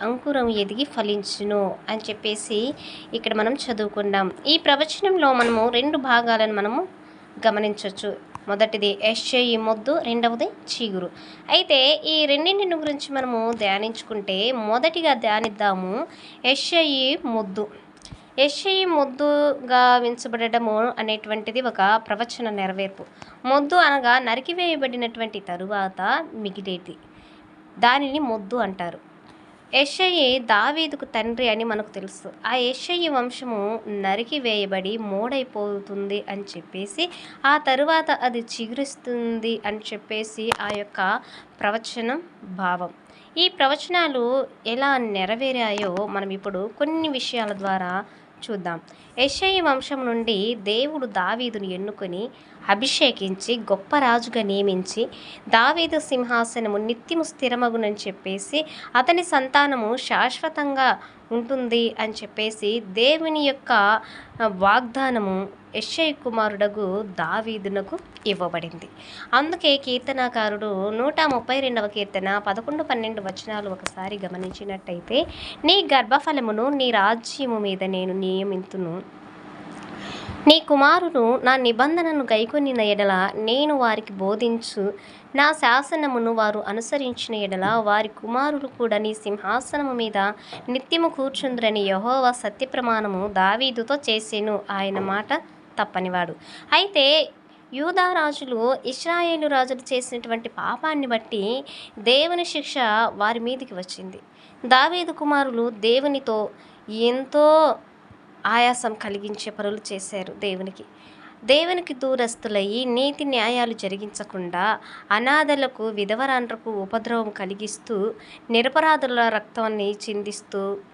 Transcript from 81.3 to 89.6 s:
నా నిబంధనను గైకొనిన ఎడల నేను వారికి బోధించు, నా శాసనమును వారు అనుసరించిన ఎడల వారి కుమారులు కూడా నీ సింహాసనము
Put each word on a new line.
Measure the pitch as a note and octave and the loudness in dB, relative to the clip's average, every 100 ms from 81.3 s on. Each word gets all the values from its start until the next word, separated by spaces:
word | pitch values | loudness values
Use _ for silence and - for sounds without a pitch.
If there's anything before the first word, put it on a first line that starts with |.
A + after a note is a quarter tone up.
| C4 | 4
నా | B3+ C4 | 4 4
నిబంధనను | B3 A3+ C#4 E4+ E4 D4+ | 2 4 2 2 0 0
గైకొనిన | A#3+ A3 A3 D4 C#4 B3 | 2 2 2 0 0 2
ఎడల | G#3+ G3+ G3+ F#3 G3 | 2 2 4 2 2
నేను | - A3 B3+ D4+ | 0 0 2 2
వారికి | C#4+ A#3+ G#3+ A3 | 2 2 0 -4
బోధించు, | G3 F#3+ G#3+ A#3+ A#3 - - G3 G3+ - - - | -4 -2 0 0 -2 -4 -4 -4 -4 -14 -20 -6
నా | C4+ D4 | 2 2
శాసనమును | D#4 B3 B3 C#4 E4 D4 B3 A3+ | 4 4 4 2 -2 0 0 0
వారు | A3+ G#3+ G#3+ G3 | 2 0 0 -4
అనుసరించిన | G#3+ A3+ C#4+ C4 A#3+ - | -6 -2 -2 -2 -6 -6
ఎడల | A3 G3 F#3 F#3+ A3+ | -4 -2 0 0 2
వారి | G#3+ G#3 G#3+ | 4 2 0
కుమారులు | - A3 B3 C#4+ D4 C4+ | -6 -4 0 0 -2 -6
కూడా | - A#3 G#3 | -4 0 0
నీ | G#3+ | 0
సింహాసనము | G#3+ G#3 G#3 F#3+ A#3 | -4 -6 -4 -2 -2